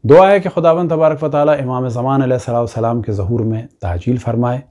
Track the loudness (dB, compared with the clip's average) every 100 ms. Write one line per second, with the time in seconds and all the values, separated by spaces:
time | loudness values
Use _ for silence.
0 | 6 6 8 4 0 0 2 2 -2 0
1 | 0 0 -2 0 2 0 -2 -4 -4 -4
2 | 0 0 0 -2 -2 -2 -2 -2 -2 -2
3 | -4 -4 -2 -2 -2 -4 -8 _ -6 -4
4 | -4 -4 -2 -2 -2 -4 -10